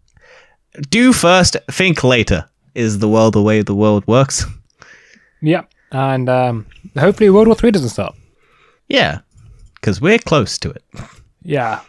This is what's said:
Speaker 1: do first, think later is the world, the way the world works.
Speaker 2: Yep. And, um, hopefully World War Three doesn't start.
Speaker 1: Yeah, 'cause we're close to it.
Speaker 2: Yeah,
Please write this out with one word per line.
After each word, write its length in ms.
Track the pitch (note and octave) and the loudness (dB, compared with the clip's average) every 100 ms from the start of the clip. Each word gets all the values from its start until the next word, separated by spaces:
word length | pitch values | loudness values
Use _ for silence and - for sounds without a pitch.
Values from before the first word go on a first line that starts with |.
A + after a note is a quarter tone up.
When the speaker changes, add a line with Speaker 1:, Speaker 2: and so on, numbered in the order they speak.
| _ _ _ - _ _ _ - C#3 | _ _ _ -20 _ _ _ -14 -4
Speaker 1:
do 240 | G3 B3+ | 2 2
first, 440 | G3+ E3+ F#3 F3 - - | 4 2 4 2 -2 -8
think 320 | - F#3+ D3+ | -2 -2 0
later 460 | B2+ B2 G#2 F#2 - _ _ | 0 0 0 -2 -6 _ _
is 240 | - A2+ G2+ | -6 -4 -2
the 80 | G#2+ | 0
world, 260 | A2 A2 | 2 2
the 80 | G#2+ | 2
way 180 | G#2 G#2+ | 2 0
the 120 | G2+ | 0
world 320 | G2+ G#2+ G#2 G2 | 0 2 0 2
works. 400 | A#2+ C3+ - - - _ _ - - _ _ _ - | 0 0 -4 -8 -12 _ _ -20 -20 _ _ _ -6
Speaker 2:
Yep. 280 | D3+ E3+ - _ _ | -2 -2 -4 _ _
And, 360 | C3+ C3+ C3 B2+ | -4 -2 -2 0
um, 360 | B2+ B2+ A#2 G#2 - - C#3 | 0 0 -4 -10 -20 -10 -2
hopefully 300 | E3 G3+ G#3+ | 0 2 4
World 180 | G3 A3 | 6 4
War 60 | A3 | 4
Three 140 | A#3 | 2
doesn't 200 | G3+ B2 | 0 -2
start. 240 | - F#2+ - _ _ _ _ _ _ - | -6 -10 -12 _ _ _ _ _ _ -4
Speaker 1:
Yeah, 300 | C4+ A#2+ D2 _ _ - - - - | -2 -2 -4 _ _ -20 -20 -20 -8
'cause 180 | - F#2+ | -4 -2
we're 180 | D#3+ A3+ | 0 0
close 400 | - D3+ G2 - | 0 -2 -2 -6
to 120 | - | -10
it. 120 | - _ - - - _ _ | -12 _ -20 -20 -20 _ _
Speaker 2:
Yeah, 380 | F3 C#3+ A#2 G#2+ | -8 -6 -4 -8